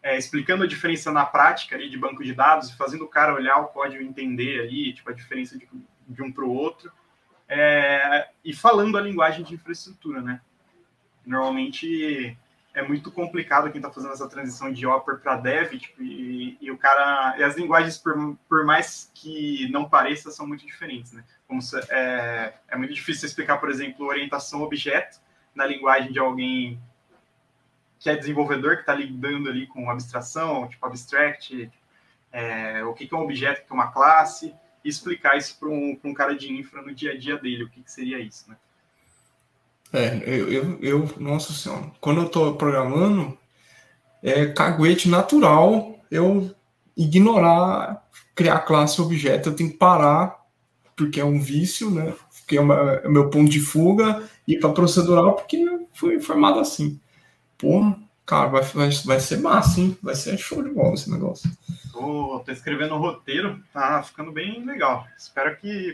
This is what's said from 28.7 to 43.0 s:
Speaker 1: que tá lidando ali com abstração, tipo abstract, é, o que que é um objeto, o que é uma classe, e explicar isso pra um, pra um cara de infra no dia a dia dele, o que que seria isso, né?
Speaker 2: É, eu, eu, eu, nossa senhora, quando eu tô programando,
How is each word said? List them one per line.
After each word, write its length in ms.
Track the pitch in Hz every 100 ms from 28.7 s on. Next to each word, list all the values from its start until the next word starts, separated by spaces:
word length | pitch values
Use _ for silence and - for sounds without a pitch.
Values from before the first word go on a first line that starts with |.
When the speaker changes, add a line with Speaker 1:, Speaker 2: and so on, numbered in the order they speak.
| 180
Speaker 1:
que 80 | -
tá 100 | 143
lidando 540 | 139 127 135 143 139
ali 180 | 127 131
com 220 | - 123
abstração, 800 | 120 120 120 120 156 160 143 120
tipo 160 | - 131
abstract, 840 | 127 - 143 147 147 - 127 117 _ _ _ _ _ _
é, 500 | 123 117 110 110 110 113
o 80 |
que 120 | 117 131
que 80 |
é 40 | -
um 60 |
objeto, 380 | 143 127 143 143
o 40 | -
que 60 |
é 40 | 131
uma 160 | 117
classe, 640 | 131 139 160 156 - 320 - _ _
e 60 | 151
explicar 480 | 147 - 175 143 143
isso 220 | 143 -
pra 100 | 151
um, 260 | 147 143 135
pra 140 | 143
um 40 |
cara 220 | 139 143 143
de 160 | 135
infra 300 | 131 135 143
no 140 | 139 131
dia 160 | 151
a 60 | 131
dia 200 | 131 143
dele, 280 | 131 120 117
o 40 |
que 140 | _
que 80 | -
seria 260 | - 127 127
isso, 320 | 107 - _
né? 60 | 113 _ _ _ _ _ _ _ _ _ _ _ _ _
Speaker 2:
É, 300 | 131 117 120 -
eu, 260 | 127 -
eu, 280 | 135 147 180
eu, 280 | 135 143 151 -
nossa 340 | 143 147 -
senhora, 380 | 147 - - - -
quando 220 | - 151
eu 80 | 170
tô 240 | 170 156
programando, 840 | - 147 139 127 143